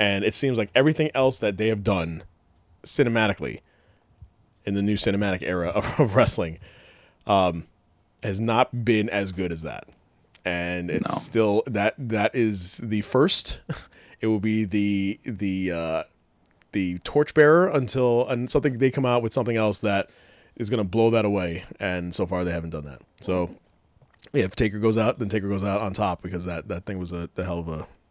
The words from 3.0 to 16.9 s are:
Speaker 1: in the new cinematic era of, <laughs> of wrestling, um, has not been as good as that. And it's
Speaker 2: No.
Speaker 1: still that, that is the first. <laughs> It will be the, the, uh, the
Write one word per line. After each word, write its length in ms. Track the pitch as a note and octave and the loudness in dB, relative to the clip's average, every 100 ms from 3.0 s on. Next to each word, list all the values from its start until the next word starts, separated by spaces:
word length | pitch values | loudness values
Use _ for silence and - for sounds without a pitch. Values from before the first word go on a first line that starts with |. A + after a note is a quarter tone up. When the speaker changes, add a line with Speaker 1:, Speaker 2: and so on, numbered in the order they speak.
| B2 A2+ G#2+ - C2+ A#1 - _ _ _ _ _ - _ _ _ - | 2 4 2 0 -6 -10 -16 _ _ _ _ _ -20 _ _ _ -6
Speaker 1:
in 80 | |
the 80 | G2+ | -2
new 140 | G2+ G#2 | 0 0
cinematic 460 | A2 G2+ G2+ F2+ | 0 0 -2 -2
era 260 | - F2+ E2+ | -4 -2 -2
of, 180 | G2 A2+ | -2 -2
<laughs> 40 | - | 0
of 160 | B2 G#2+ | 2 4
wrestling, 420 | A#2 - E2+ D#2+ - - - - _ _ - | 4 2 -4 -8 -16 -20 -20 -20 _ _ 2
um, 400 | G2 F#2 E2 - _ _ _ _ _ | 4 4 0 -10 _ _ _ _ _
has 160 | A2+ G2 | -6 -2
not 440 | A2+ A2+ B2+ A#2+ | 0 0 0 0
been 240 | A#2 G#2+ G#2+ | 0 2 0
as 200 | G2+ F#2+ | -2 -4
good 220 | F#2 F2+ | -4 -4
as 100 | D#2+ | -4
that. 240 | D#2+ - - _ _ _ _ - | -8 -12 -16 _ _ _ _ -10
And 460 | F#2 F2 F2 F2+ F2 | -6 -4 -4 -4 -4
it's 180 | - - | -4 -2
Speaker 2:
No. 60 | |
Speaker 1:
still 480 | - - A2+ G#2+ G#2 - | -4 -2 2 2 2 0
that, 260 | G#2 G#2 - | 0 -2 -2
that 360 | A#2+ A2 G#2+ | -4 -2 0
is 440 | C3 A2 G2 F2 - | 0 0 -2 -4 -6
the 200 | A2+ G#2+ | -4 -4
first. 580 | - B2+ F3 - - - - | 0 2 2 2 -2 -8 -10
<laughs> 520 | - - - - - | -10 -12 -20 -20 -6
It 60 | A2+ | -2
will 140 | G#2+ | 0
be 240 | G#2+ A2 | 0 0
the, 560 | G2+ G#2 G2+ G2 G2 G#2 | 0 0 2 0 -2 -4
the, 460 | - G2 G2+ F#2+ F#2 | -8 -6 -4 -2 -2
uh, 320 | E2+ E2 D#2+ - _ _ _ _ _ _ | -4 -4 -4 -6 _ _ _ _ _ _
the 260 | G#2 F#2 | -4 -2